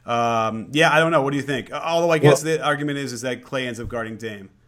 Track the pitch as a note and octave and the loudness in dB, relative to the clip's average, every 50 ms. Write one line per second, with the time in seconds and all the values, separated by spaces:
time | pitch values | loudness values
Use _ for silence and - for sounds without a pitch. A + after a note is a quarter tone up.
0 | _ - A#2+ A#2 A#2 A#2 A#2 A2+ A2 A2 G#2+ A2 G2+ - C3 D3+ D#3+ D#3 D3 D#3 | _ -2 0 0 2 2 2 2 0 0 -2 -6 -8 -4 2 2 4 6 6 4
1 | E3 E3 E3+ D3 C3+ C#3 C#3+ C#3 A#2+ C#3 C#3 A#2+ G2+ - B2+ D3 - D#3+ E3+ E3+ | 4 4 4 2 2 2 -2 -2 -2 -4 -4 -6 -6 -8 -8 -6 -4 0 0 2
2 | F3 E3+ E3 D#3 C#3 D3 C#3 - D3+ D#3+ D#3+ C#3+ C3 D3 D3 C#3+ D3 D3 C#3+ C#3 | 4 4 2 6 6 6 6 6 2 -2 -2 0 0 -2 -2 -2 -2 -4 -4 -6
3 | C#3 B2 A#2+ A2 B2 B2+ B2 A#2 B2+ - C#3 C3 B2+ B2 A#2 A2 A#2 A2 A#2+ A#2 | -6 -8 -8 -6 -6 -6 -6 -6 -8 -8 -6 -6 -4 -6 -8 -8 -10 -8 -8 -8
4 | A2+ A2 A2+ G#2 A2+ A2 G#2 G2+ F#2+ F#2+ _ _ _ | -8 -8 -10 -10 -10 -10 -10 -12 -16 -20 _ _ _